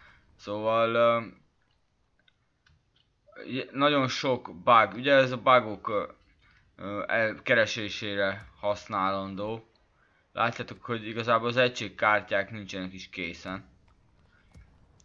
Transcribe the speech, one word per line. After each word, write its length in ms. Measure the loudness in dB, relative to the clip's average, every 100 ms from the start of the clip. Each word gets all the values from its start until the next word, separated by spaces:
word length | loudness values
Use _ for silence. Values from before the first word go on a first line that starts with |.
| -20 _ _ _
Szóval, 560 | -8 -4 0 2 4
ö, 320 | 4 4 4 -2 -16 _ _ _ _ _ _ _ _ _ _ _ _ _ _ _ _ _ _ _ -18 -10
je-, 180 | -10 -8
nagyon 360 | 0 2 2 0
sok 480 | -2 -2 -2 -4 -6
bug, 300 | 4 6 6
ugye 200 | 0 4
ez 180 | 4 4
a 60 | 2
bugok, 460 | 4 4 4 -8 -4
ö, 160 | -4 -4 -10 _ _ _ _ _ -14
ö, 280 | -10 -8 -2
el-, 340 | 0 0 -2
keresésére 1040 | 0 2 2 0 -8 -8 -6 -2 -2 -2 -12 -8
használandó. 1120 | -4 -4 -4 -2 0 -2 -6 -6 -8 -8 -12 _ _ _ _ _ _
Látjátok, 500 | -2 -2 -2 -10 -12
hogy 240 | -8 -8 -6
igazából 400 | -6 0 2 2
az 100 | 2
egységkártyák 960 | 2 0 -10 0 2 2 2 -2 -2
nincsenek 420 | -8 -10 -8 -8
is 160 | -10 -14
készen. 600 | -8 -8 -8 -12 -12 -14 _ _ _ _ _ _ _ _ -20 -20 _ _ _